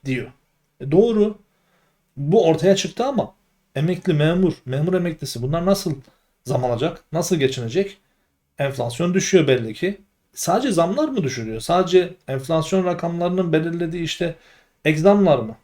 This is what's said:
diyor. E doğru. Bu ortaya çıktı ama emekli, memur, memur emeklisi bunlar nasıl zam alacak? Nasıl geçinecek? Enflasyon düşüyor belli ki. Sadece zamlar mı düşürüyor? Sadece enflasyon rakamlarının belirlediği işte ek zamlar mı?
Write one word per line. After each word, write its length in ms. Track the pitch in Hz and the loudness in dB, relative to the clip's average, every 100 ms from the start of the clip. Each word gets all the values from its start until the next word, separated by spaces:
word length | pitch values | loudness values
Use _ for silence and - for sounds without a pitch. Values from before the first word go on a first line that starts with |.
| 139 | -4
diyor. 220 | 127 117 _ _ _ _ _ | -6 -6 _ _ _ _ _
E 120 | 131 | 0
doğru. 460 | 160 233 214 208 208 _ _ _ _ _ _ _ - | 2 4 2 0 -2 _ _ _ _ _ _ _ -8
Bu 300 | 143 214 165 | 0 4 4
ortaya 280 | 156 185 196 | 2 2 2
çıktı 300 | 175 - 254 | 0 -4 -2
ama 300 | 254 110 _ _ _ _ 135 | -2 -4 _ _ _ _ -4
emekli, 380 | 160 180 185 | -2 -2 0
memur, 400 | 151 151 175 185 - - | 2 2 2 0 -2 -6
memur 280 | 131 160 | -2 0
emeklisi 480 | 180 175 156 139 117 | 0 -2 -6 -10 -6
bunlar 240 | 127 165 180 | -4 -2 0
nasıl 300 | 196 175 135 - _ _ _ - | 0 0 -6 -10 _ _ _ -4
zam 180 | 131 | -2
alacak? 400 | 127 117 156 170 _ | -2 -2 -4 -6 _
Nasıl 240 | 160 - 175 | -6 -2 0
geçinecek? 640 | 135 131 113 156 196 - _ _ _ _ _ - | 0 0 -4 -4 -4 -8 _ _ _ _ _ -6
Enflasyon 540 | 139 131 117 117 175 | -6 -4 -6 -2 0
düşüyor 340 | 185 - 185 139 | 0 2 4 4
belli 260 | 123 113 | 2 0
ki. 280 | 107 180 202 _ _ _ | -4 -6 -6 _ _ _
Sadece 380 | - - 196 262 | -8 0 0 2
zamlar 380 | 170 170 254 311 | 2 2 0 -2
mı 140 | 262 | -2
düşürüyor? 360 | 139 123 110 110 | -4 -4 -8 -8
Sadece 540 | - 175 180 185 175 - - | 0 0 4 4 2 -8 -8
enflasyon 580 | 131 131 160 156 190 180 | -8 -2 -2 0 0 0
rakamlarının 680 | 175 170 170 175 185 175 | -2 -4 -2 -2 0 2
belirlediği 500 | 156 165 170 170 175 | 0 0 -4 -4 -4
işte 320 | 160 - 175 165 _ _ _ _ 151 | -6 -4 -6 -6 _ _ _ _ -2
ek 140 | 156 | 4
zamlar 380 | 180 208 185 135 | 4 6 4 2
mı? 200 | 110 113 | 0 -12